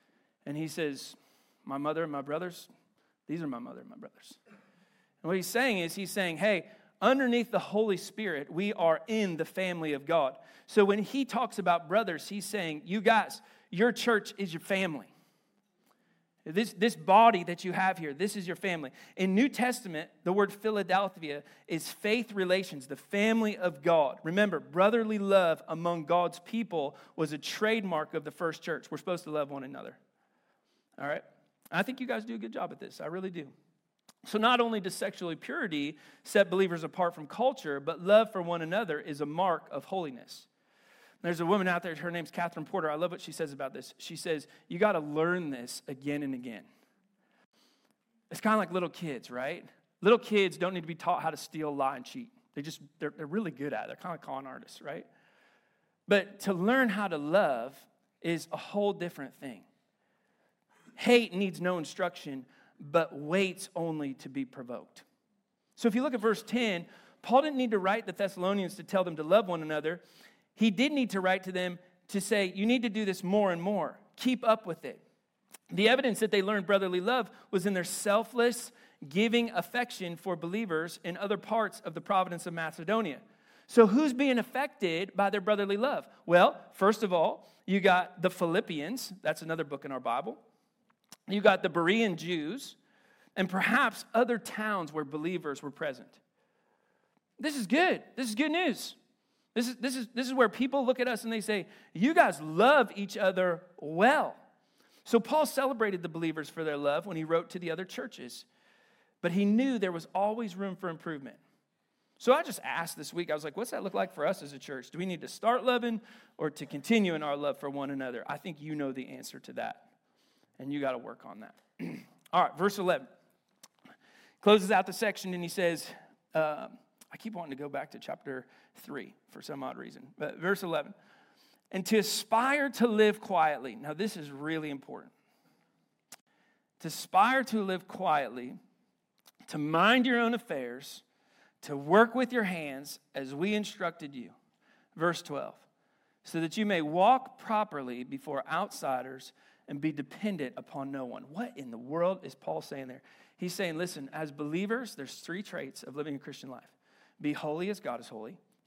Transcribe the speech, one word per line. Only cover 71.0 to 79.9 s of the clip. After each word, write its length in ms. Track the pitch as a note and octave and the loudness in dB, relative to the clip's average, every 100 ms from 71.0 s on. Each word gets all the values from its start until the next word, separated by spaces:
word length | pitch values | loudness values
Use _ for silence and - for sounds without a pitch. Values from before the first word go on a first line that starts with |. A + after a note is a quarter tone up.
| A#3 | 0
to 100 | G3 | 2
write 220 | F#3 F#3+ | 2 2
to 80 | F#3+ | 0
them 260 | F#3 F3+ F3 - _ - | -4 -4 -6 -16 _ -6
to 120 | G3 | -4
say, 320 | F#3+ G#3 F#3 F#3+ | 2 2 2 0
"You 100 | A3 | 2
need 160 | B3+ | 2
to 80 | A3+ | 2
do 160 | G#3 G3+ | -2 -2
this 180 | F3+ | -2
more 280 | F3+ G#3 G3 | 2 4 4
and 100 | E3+ | 2
more. 380 | F3+ G3+ C#3+ - _ - | -2 -2 -2 -6 _ -4
Keep 280 | B3 B3 | 0 2
up 220 | A#3 A3 F#3 | 4 4 2
with 200 | D#3+ C3 | -8 -10
it." 140 | - _ _ _ _ _ - - | -14 _ _ _ _ _ -20 -6
The 180 | F3 G#3+ | 2 4
evidence 320 | C4 C4 F#3+ | 6 4 2
that 120 | A3 | 2
they 100 | G3+ | 2
learned 240 | F#3+ G#3+ F3 | 2 0 2
brotherly 340 | G3 F#3+ F3+ | 2 2 0
love 300 | G3 B3+ G#3 - - | 0 0 -2 -10 -4
was 160 | G3 G3 | 0 0
in 80 | F#3 | 0
their 80 | |
selfless, 880 | F3 - G#3 G#3 A3+ B3 A#3+ A#3 - - - - C#3 | -2 -2 2 2 2 2 2 0 -8 -18 -20 -20 -4
giving 440 | E3+ A3+ A#3+ A#3 | 2 4 4 2
affection 640 | - - A#3+ A#3+ | -2 -4 -4 -4